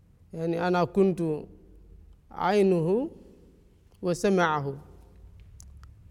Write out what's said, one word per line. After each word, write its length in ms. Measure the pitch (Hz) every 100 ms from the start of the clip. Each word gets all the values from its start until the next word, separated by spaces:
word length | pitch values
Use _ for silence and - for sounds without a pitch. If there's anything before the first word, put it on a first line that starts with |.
| _ _ _
يعني 360 | 165 165 165 180
أنا 160 | 180
كنت 360 | 170 196 190 175 165 151 - - - - - - - - -
عينه 800 | - 175 208 196 175 160 214 320 - - - - - _ _ _ -
وسمعه. 760 | 180 170 202 185 170 151 139 139 - - - - - - - - - - - - -